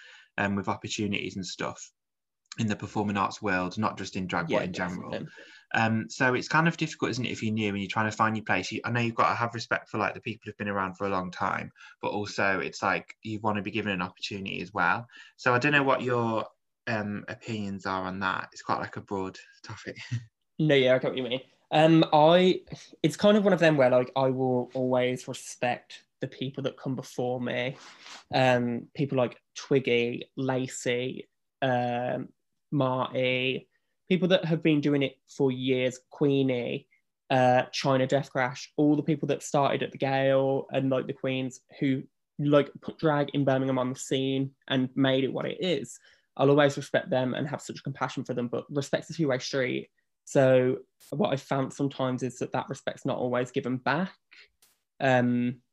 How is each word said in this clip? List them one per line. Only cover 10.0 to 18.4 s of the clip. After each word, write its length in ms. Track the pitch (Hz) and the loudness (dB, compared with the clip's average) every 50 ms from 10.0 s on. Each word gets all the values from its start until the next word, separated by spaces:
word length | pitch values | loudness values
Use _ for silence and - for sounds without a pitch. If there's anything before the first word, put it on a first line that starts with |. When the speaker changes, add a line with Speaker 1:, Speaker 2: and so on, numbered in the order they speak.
| 104 - - | -2 -2 -4
Speaker 1:
the 60 | - | -6
people 220 | - 120 104 - - | -10 -10 -12 -10 -12
who've 100 | 104 - - | -14 -10 -8
been 100 | 107 104 | -6 -4
around 280 | 101 98 95 92 90 | -2 -2 -2 -4 -4
for 100 | - 101 | -4 -4
a 40 | 98 | -2
long 200 | 98 92 90 90 | -2 -2 -4 -6
time, 400 | 87 - 101 92 85 80 - - - - - - - _ - | -6 -4 -4 -2 -2 -4 -6 -10 -14 -20 -20 -20 -14 _ -8
but 80 | - | -6
also 500 | - 101 104 - - - 104 98 95 90 | -4 -6 -6 -6 -2 0 0 2 2 0
it's 220 | 69 80 - - - | -2 -4 -6 -4 -2
like 340 | 98 92 85 - - - _ - | -2 -2 -2 -4 -10 -18 _ -10
you 180 | 110 110 104 | -8 -6 -4
want 160 | 110 107 104 | -2 -2 -2
to 60 | 104 92 | -2 -4
be 80 | 104 98 | -4 -4
given 200 | 110 101 104 98 | -4 -4 -2 -4
an 100 | 90 90 | -4 -4
opportunity 580 | 90 - - - - 104 98 95 98 92 92 90 | -6 -8 -10 -10 -10 -8 -8 -10 -10 -10 -10 -10
as 100 | 87 101 | -8 -4
well. 320 | 101 87 85 92 113 120 - - - - - _ | 0 2 2 0 0 -4 -10 -18 -20 -20 -20 _
So 180 | - - 131 123 | -4 0 2 2
I 40 | 123 | 2
don't 140 | 127 147 147 | 2 2 2
know 100 | 143 139 | 2 4
what 180 | 135 131 - 120 | 2 2 2 0
your, 440 | 123 123 120 117 117 113 107 - - _ _ _ _ _ _ - - | -2 0 0 0 0 -2 -2 -4 -6 _ _ _ _ _ _ -8 -6
um, 360 | 117 107 104 104 104 101 - - | -4 -4 -4 -4 -6 -8 -8 -10
opinions 580 | 107 - - - 113 107 104 98 98 95 - | -12 -12 -10 -8 -8 -6 -6 -6 -8 -6 -6
are 180 | 101 95 95 92 | -4 -4 -4 -4
on 160 | 92 95 98 | -4 -4 -4
that. 300 | 98 92 92 - | -2 -2 -2 -4